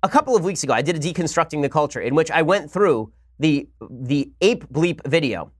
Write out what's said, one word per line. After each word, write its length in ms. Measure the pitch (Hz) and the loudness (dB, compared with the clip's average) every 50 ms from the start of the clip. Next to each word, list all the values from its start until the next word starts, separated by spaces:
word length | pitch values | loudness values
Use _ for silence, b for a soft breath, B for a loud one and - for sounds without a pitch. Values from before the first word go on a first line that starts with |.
| - | 0
a 60 | 196 | 2
couple 260 | - 285 302 269 254 | 2 2 2 4 2
of 80 | 214 160 | 2 2
weeks 220 | 185 190 - - | 0 -4 -4 -2
ago, 100 | 131 123 | 0 0
I 80 | 113 139 | 0 2
did 140 | 147 175 | 0 -2
a 20 | 160 | -2
Deconstructing 640 | 143 170 165 - 170 156 - 165 160 156 - 151 143 | -2 -4 -2 -2 -4 -2 0 0 -2 0 -2 -2 -2
the 60 | 139 | 0
Culture 320 | - 160 151 147 - - | 0 0 -2 0 -4 -4
in 160 | - 160 143 | -4 0 0
which 120 | 156 160 156 - | 0 0 2 2
I 100 | 165 160 | 0 2
went 300 | 156 190 202 147 151 - | 2 2 0 0 -4 -2
through 400 | 185 208 190 143 113 110 - _ _ _ _ _ _ | 0 2 2 2 0 -2 -8 _ _ _ _ _ _
the, 300 | 147 160 147 143 - - _ _ 113 - | 0 2 2 2 -2 -6 _ _ -20 -18
the 440 | - 123 131 120 139 143 139 - - _ | -14 -12 -4 -2 -2 -2 -2 -4 -4 _
Ape 280 | 175 202 240 - - - | 2 2 2 0 -6 -6
Bleep 380 | 127 147 165 175 170 - - | -2 0 0 0 0 -4 -4
video 460 | 147 135 165 151 127 104 85 76 65 _ _ | 0 0 0 0 0 -4 -4 -8 -12 _ _